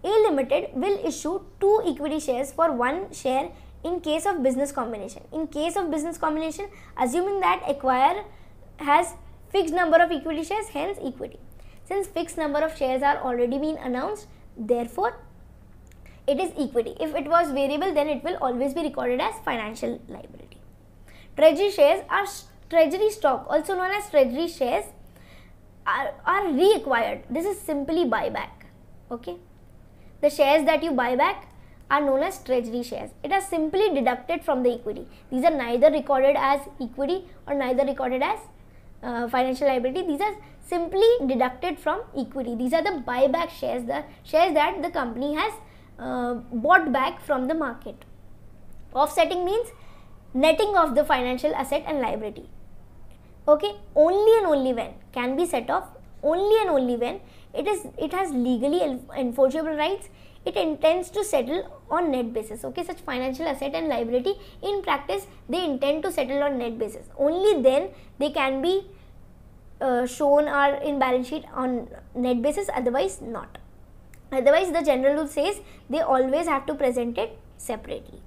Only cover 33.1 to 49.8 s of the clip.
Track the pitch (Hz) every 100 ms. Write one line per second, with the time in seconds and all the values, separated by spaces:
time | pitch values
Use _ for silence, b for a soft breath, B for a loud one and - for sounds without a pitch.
33.1 | - 285 392 381 339 311 381 427 285 247
34.1 | 247 - 339 - 262 247 240 214 180 -
35.1 | B B 254 320 302 233 240 302 294 -
36.1 | 269 269 285 269 285 277 - 240 - 285
37.1 | 370 B B - 285 254 254 277 269 254
38.1 | 254 311 427 - b b b b - -
39.1 | 233 240 254 254 254 285 254 247 294 359
40.1 | 285 415 415 B B - 349 339 381 453
41.1 | 339 269 254 247 254 359 294 311 359 480
42.1 | - 247 269 240 233 254 320 311 339 247
43.1 | 247 269 330 330 - - 247 233 - 294
44.1 | B - 311 359 302 311 381 339 339 247
45.1 | 226 285 302 427 415 B B B - 254
46.1 | 254 240 240 - 240 269 359 311 262 269
47.1 | - - 262 254 320 277 233 226 - -
48.1 | - - - - - - - - 254 302
49.1 | - 320 359 359 440 466 B